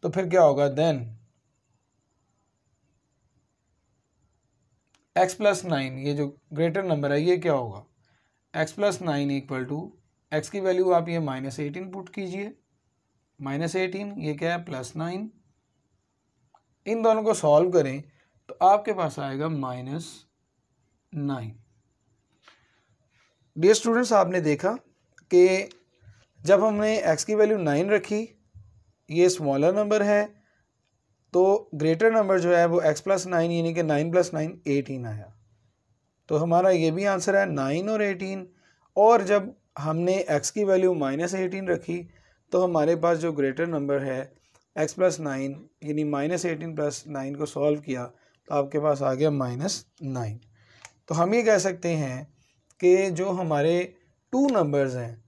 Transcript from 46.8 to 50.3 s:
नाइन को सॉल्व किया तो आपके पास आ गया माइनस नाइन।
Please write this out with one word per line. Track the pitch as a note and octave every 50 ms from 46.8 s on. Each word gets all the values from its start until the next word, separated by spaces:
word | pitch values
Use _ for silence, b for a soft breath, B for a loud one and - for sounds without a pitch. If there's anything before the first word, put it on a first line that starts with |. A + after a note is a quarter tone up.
| D3+ D3 C#3+ - - D3+
नाइन | D3 C3+ C3+ C3+ C#3+
को | C#3+ D3+
सॉल्व | D3 - D3+ C#3+ D3+ D3 D3
किया | C#3+ - C3 B2 B2
तो | A#2+ - _ _ _ _ _ _ - D#3
आपके | D3 C#3 C#3 C#3+ D3+
पास | D3 D3+ D3 C#3 C#3
आ | C3+ C3
गया | C3 D3+ D#3 D3
माइनस | C#3 C3 B2 B2 B2 D3 G3 - - - _ _ _ D#3+
नाइन। | C3+ C3 B2+ A#2+ G#2+